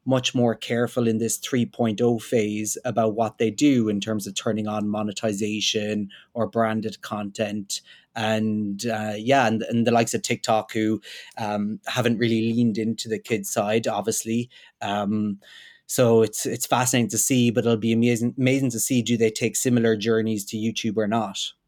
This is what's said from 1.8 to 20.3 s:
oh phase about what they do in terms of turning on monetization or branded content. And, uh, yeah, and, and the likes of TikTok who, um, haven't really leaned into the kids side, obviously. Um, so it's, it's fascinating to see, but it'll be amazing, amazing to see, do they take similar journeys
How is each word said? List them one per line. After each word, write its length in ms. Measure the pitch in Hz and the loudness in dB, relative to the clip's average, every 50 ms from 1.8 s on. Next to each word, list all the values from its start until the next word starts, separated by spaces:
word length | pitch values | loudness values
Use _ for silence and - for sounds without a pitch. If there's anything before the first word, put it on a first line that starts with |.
| 120 113 107 95 120 | 0 0 0 2 2
oh 160 | 120 120 113 | 2 2 2
phase 580 | - - - 120 107 107 104 107 107 104 - - - | -2 -2 0 0 0 0 -2 -4 -4 -6 -6 -6 -6
about 300 | 123 113 113 113 110 104 | -4 0 0 0 2 2
what 240 | 110 113 107 - - | 0 -2 -2 0 0
they 120 | 113 110 | 0 0
do 380 | 104 101 147 147 139 123 113 107 | 0 2 4 4 4 4 4 2
in 120 | 104 101 | 0 -2
terms 260 | 98 110 110 107 98 | -2 -2 -4 -4 -4
of 80 | 104 98 | -6 -8
turning 320 | - - 117 107 107 107 | -6 -2 -2 -2 -2 -2
on 220 | 104 107 107 104 104 | -4 -4 -4 -2 -2
monetization 1200 | 104 104 107 107 101 - - 113 104 98 110 104 107 107 101 - - 110 104 104 107 107 104 98 - - - _ - | -2 -2 -2 -4 -4 -4 -2 -2 -2 -2 -2 -2 -2 -2 -2 -2 -2 -2 -2 -2 -2 -2 -4 -6 -10 -16 -20 _ -6
or 120 | 120 110 101 | -4 -4 -2
branded 520 | - 113 113 110 110 110 110 110 98 - | 0 0 0 2 0 -2 -2 -4 -6 -10
content. 800 | - - 113 104 104 101 101 - 110 104 104 104 98 101 - - - - - - _ _ - | -10 -8 -6 -6 -6 -6 -4 -4 -4 -4 -4 -6 -6 -6 -8 -10 -10 -12 -20 -20 _ _ -8
And, 680 | 117 110 107 110 107 107 110 107 107 107 101 101 101 107 | -4 -2 0 0 0 0 0 0 -2 -2 -2 -4 -4 -4
uh, 300 | 120 110 107 107 107 107 | -2 -2 -2 -4 -4 -6
yeah, 300 | 107 107 120 135 139 127 | -4 2 4 4 6 6
and, 160 | 110 110 110 110 | 4 2 0 0
and 240 | - 117 117 117 | 0 0 2 4
the 60 | 120 117 | 4 4
likes 200 | 117 117 - - | 4 4 4 0
of 80 | 113 | -2
TikTok 520 | - - 123 110 - - 113 110 104 - - | -2 -2 -4 -2 0 2 2 2 2 0 -2
who, 280 | 113 110 110 110 - - - - - - - - - | -2 0 0 0 -2 -4 -8 -18 -18 -18 -16 -12 -8
um, 420 | 113 104 104 104 104 104 107 98 - | -6 -4 -2 -2 -2 -4 -4 -6 -8
haven't 320 | - - 127 120 120 120 101 | -6 -2 0 0 0 2 2
really 340 | 120 117 113 113 110 113 113 | 2 2 2 2 0 0 2
leaned 240 | 117 120 117 107 | 2 2 2 2
into 320 | 107 110 110 113 107 - 113 | 0 -2 -2 -4 -4 -6 -6
the 100 | 110 101 | -6 -6
kids 300 | - - 120 110 196 - | -4 -2 -2 -2 -2 -2
side, 380 | - 120 104 101 110 117 113 | -2 -2 0 0 0 0 0
obviously. 640 | 127 110 101 101 110 110 - - 113 113 117 120 - - - - - _ - - | 0 -2 -2 -2 -2 -2 -2 -2 -2 -2 -2 -2 -4 -10 -20 -20 -20 _ -10 -6
Um, 560 | 104 101 104 104 101 107 107 107 107 101 98 _ - - - - - - _ _ | -4 -2 -2 0 0 0 0 0 -2 -4 -6 _ -20 -20 -20 -20 -20 -20 _ _
so 360 | - - - 131 117 117 113 113 | -4 0 2 4 6 6 6 4
it's, 240 | 107 - - - | 4 0 -4 -6
it's 200 | 120 107 117 - | -4 -4 -4 -4
fascinating 440 | - 135 120 127 123 - 127 117 101 | 0 0 0 2 2 2 2 2 2
to 80 | 113 107 | 0 -2
see, 320 | - - 139 127 123 120 | 0 2 2 4 4 4
but 140 | 107 123 107 | 2 2 2
it'll 120 | 117 117 | 2 2
be 160 | 110 104 117 113 | 2 2 2 2
amazing, 420 | 113 117 120 120 113 117 120 120 - | 4 4 2 2 2 0 -2 -2 0
amazing 320 | 131 127 131 135 135 131 | 2 2 2 2 2 0
to 100 | 117 113 | -2 -2
see, 220 | - - 135 123 110 | -2 0 0 0 0
do 140 | 110 120 | 0 0
they 140 | 113 117 110 | 2 2 2
take 240 | 110 - - 113 98 | 2 0 -2 -2 -2
similar 420 | - - 131 123 120 113 113 110 | 0 0 2 2 4 4 2 2
journeys 480 | 107 101 113 113 110 110 110 | 2 0 0 0 0 0 0